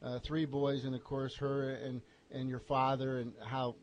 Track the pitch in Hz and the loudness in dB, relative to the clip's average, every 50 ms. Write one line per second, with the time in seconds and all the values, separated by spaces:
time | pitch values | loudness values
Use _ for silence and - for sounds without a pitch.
0 | - 123 123 120 - - 151 160 156 139 139 143 143 139 143 131 123 135 127 123 | -6 -4 -4 -4 -4 0 2 2 2 2 2 2 4 4 4 2 0 -2 -4 -4
1 | - - 143 135 135 131 - - 143 139 139 139 135 135 135 110 123 131 127 120 | -4 -4 -4 -2 -2 -4 -4 -2 0 0 2 2 0 0 -2 -4 -4 -4 -6 -6
2 | - - - - - - - 131 131 131 127 117 - - 139 131 131 131 135 127 | -8 -12 -20 -20 -18 -10 -6 -4 -2 -2 -2 -4 -2 2 4 4 6 6 4 2
3 | 131 135 131 127 117 120 101 113 107 110 135 131 127 120 113 - | 2 0 0 0 -2 -4 -6 -10 -8 -4 -2 0 0 0 -2 -4